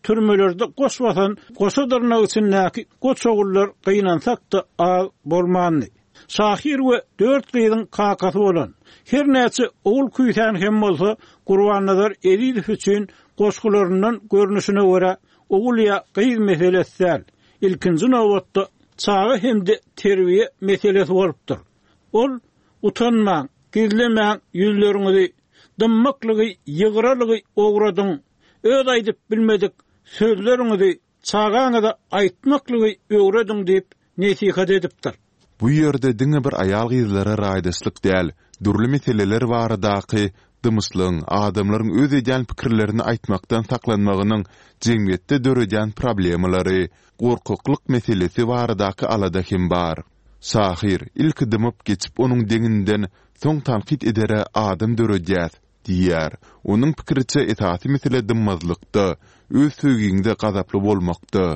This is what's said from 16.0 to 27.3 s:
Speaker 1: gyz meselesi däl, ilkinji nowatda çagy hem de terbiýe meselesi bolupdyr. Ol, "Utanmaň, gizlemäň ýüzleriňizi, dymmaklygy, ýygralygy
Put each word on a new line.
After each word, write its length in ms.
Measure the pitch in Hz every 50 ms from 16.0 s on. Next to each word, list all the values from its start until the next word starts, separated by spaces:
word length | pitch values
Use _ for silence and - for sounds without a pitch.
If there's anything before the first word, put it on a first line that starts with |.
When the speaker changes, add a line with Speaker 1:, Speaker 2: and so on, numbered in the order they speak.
| - _ _
Speaker 1:
gyz 240 | 190 214 262 240 220
meselesi 680 | 214 202 185 151 175 180 180 185 - - - - 185
däl, 180 | 175 156 117 - _ _ _ _ _ _ _
ilkinji 500 | - 190 185 - - 185 170 151 196 254
nowatda 520 | 262 240 220 208 202 190 - _ _ 196 196 - _ _ _ _ _
çagy 460 | - - 214 208 190 196 226 269 208
hem 240 | 180 262 226 208 180
de 140 | 180 214 - _ _ _
terbiýe 500 | - - 202 202 190 185 180 180 202 240 - _ _
meselesi 520 | 190 190 196 185 - 208 190 196 180 139 185 185
bolupdyr. 400 | 196 175 156 _ _ - 127 - _ _ _ _ _ _ _ _ _ _
Ol, 180 | - 214 247 277 262 240 _ _ _ _ _ _ _ _
"Utanmaň, 640 | - 208 190 - 233 240 233 226 214 202 180 151 135 - _ _ _ _ -
gizlemäň 640 | 208 226 214 208 220 240 240 220 220 208 208 214 - _ _ - 175
ýüzleriňizi, 680 | 190 214 208 202 208 202 196 202 196 190 185 190 185 175 _ _ _ _ _ _ _ _ _ -
dymmaklygy, 680 | 220 233 226 220 240 285 277 _ - 226 220 214 220 226 175 _ _ 143 143
ýygralygy 640 | 160 208 220 208 220 220 247 269 247 240 226